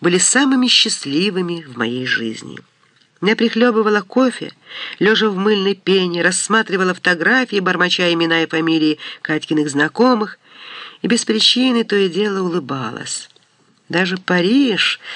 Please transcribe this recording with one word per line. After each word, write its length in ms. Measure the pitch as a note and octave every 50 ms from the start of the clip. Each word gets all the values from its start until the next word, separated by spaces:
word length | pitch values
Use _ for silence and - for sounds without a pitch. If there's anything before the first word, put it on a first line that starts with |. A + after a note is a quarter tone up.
были 160 | - F3 F3
самыми 520 | F#3 F3+ - - B3 C#4+ C4+ C4+ B3+ B3+ B3
счастливыми 960 | - - - A3 - - - C#3+ C#3 D3+ F3+ G#3 F#3+ F#3 F#3 F3 E3+ E3+ D#3+
в 100 | C#3+ B2
моей 300 | A#2 A#2 A2+ A#2+ B2+ B2+
жизни. 540 | B2+ - - A#2 A2+ A2 A2+ - - C2 - - _ _ _ _ _ _ _ _ _ _ _
Я 140 | - F#3+ A3+
прихлёбывала 680 | A3 A3 A3+ - A3+ A#3 B3 A3 A3 A3 G#3+ G#3 G#3 F#3+
кофе, 500 | F#3+ - B3 C4 B3+ A3+ - - - - _ _ - - - - - - -
лёжа 280 | F3 G3 A3 G#3+ G#3+ A3
в 80 | G3+
мыльной 380 | F#3 G3 G#3 G#3+ G3+ F#3+ G3 G3+
пене, 480 | F#3+ _ - F#3+ G3 F#3 F3+ E3+ F3 E3+
рассматривала 720 | F3 F#3 - - - G3+ A3+ A3 - F3 F#3+ F#3+ F#3 F3+
фотографии, 640 | - _ F3+ F3+ E3 E3 F#3 A#3 C4 B3+ A#3+ - G3+
бормоча 540 | F#3 F3+ F#3 D#3+ F3 F3+ F#3 - F3+ F3 E3+
имена 320 | E3 E3+ E3 E3 E3 E3
и 20 |
фамилии 540 | D#3 - D#3+ D3+ C#3+ D#3+ D#3+ D3+ D3+ D3+ D3+ - - - - _
Катькиных 460 | - D#3 D#3 - - E3 D3+ D3 D3
знакомых, 680 | C3+ C#3 D3 D#3 - - A#3 B3+ B3+ A3 G#3+ F#3+ - - _ _ - - - - - - - - - _ -
и 60 | F#3
без 160 | A#3+ A3+ -
причины 580 | - A3 A3 G#3 - - A#3+ B3+ C4 B3 A#3 A3+
то 140 | A3+ -
и 120 | G3+ G3 F#3+
дело 380 | D#3+ F3 G#3 G#3+ G3 F#3+ F#3+
улыбалась. 840 | F3+ E3 F3+ C#3+ B2 C#3 C3+ B2+ A2 - - - - - - - - _ _ _ _ _ _ _ _ _ _ _ _
Даже 300 | - E3+ F#3 F3+ F#3 F#3
Париж 840 | F#3 - F3+ F3 F3 F#3+ A3+ C#4 C#4+ B3+ G3+ E3 - - - - - - -